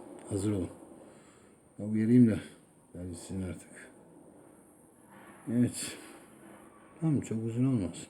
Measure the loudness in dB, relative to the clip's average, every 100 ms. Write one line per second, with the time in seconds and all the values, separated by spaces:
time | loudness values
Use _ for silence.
0 | -16 -16 -6 -2 0 0 -2 -8 -20 -20
1 | -20 -20 -20 -20 -20 -20 -20 -10 -2 2
2 | 6 8 8 6 -4 -18 -20 -20 -18 -12
3 | -10 -10 -10 -8 -6 -8 -14 -20 -20 -20
4 | -20 -20 -20 -20 -20 -20 -20 -20 -20 -20
5 | -20 -20 -20 -14 -2 2 2 0 -10 -10
6 | -16 -20 -20 -20 -20 -20 -20 -20 -20 -4
7 | 0 0 0 -4 -4 0 2 2 -2 -6